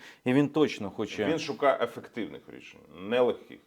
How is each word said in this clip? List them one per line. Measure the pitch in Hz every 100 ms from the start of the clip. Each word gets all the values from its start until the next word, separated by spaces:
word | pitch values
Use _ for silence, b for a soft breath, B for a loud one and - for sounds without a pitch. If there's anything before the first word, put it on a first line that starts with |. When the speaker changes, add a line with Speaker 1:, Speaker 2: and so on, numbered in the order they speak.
| B B 127
Speaker 1:
і |
він | 131 143
точно | 156 139 - 101
хоче | - 104 - 101
Speaker 2:
Він | 160
шукає | - 113 143 -
ефективних | 113 120 - 120 87 67 - 62
рішень, | - - - 80
не | 98 123
легких, | 123 - - -